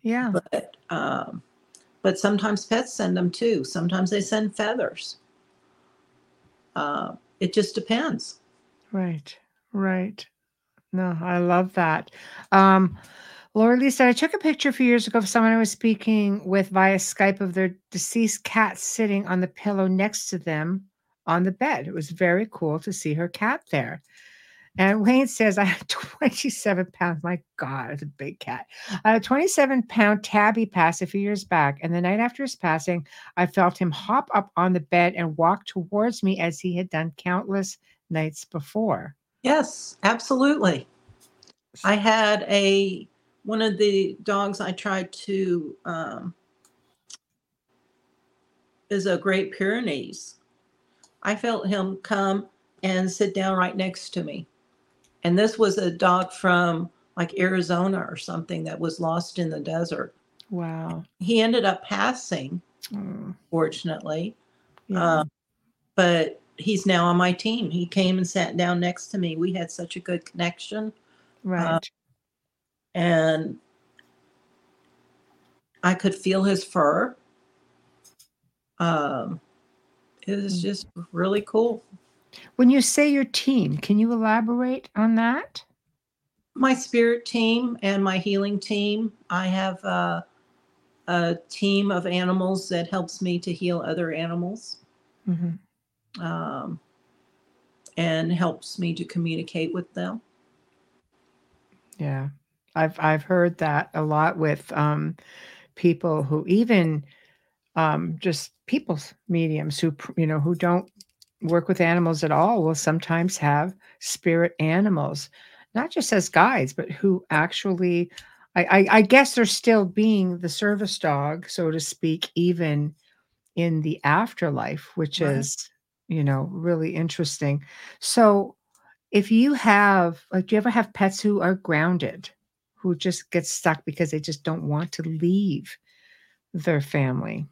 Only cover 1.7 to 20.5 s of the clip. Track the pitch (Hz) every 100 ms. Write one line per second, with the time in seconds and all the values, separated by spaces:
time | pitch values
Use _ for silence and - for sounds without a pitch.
1.7 | _ _ _ 190 185 202 208 208 208 -
2.7 | 226 254 - 190 180 180 - 233 196 -
3.7 | 170 170 185 185 208 196 220 214 - 214
4.7 | 247 170 - - - _ _ _ _ _
5.7 | _ _ _ _ _ _ _ _ _ _
6.7 | - 147 147 - - _ _ 185 214 196
7.7 | 220 - 233 311 - - - _ _ _
8.7 | _ _ 196 180 160 139 - _ _ _
9.7 | 202 190 185 190 202 - _ _ _ _
10.7 | _ _ 185 185 165 170 175 175 180 185
11.7 | - 165 156 - - - - - 190 190
12.7 | 190 185 - - - - - - 214 226
13.7 | 247 269 262 247 240 320 415 311 294 277
14.7 | - 254 240 214 233 196 240 226 226 220
15.7 | - 226 214 - 214 202 202 185 196 190
16.7 | 190 190 190 - - 196 196 196 180 185
17.7 | 185 _ 180 - 233 220 - - 220 220
18.7 | - - - 220 196 202 185 180 - 208
19.7 | 196 190 185 208 208 - 180 165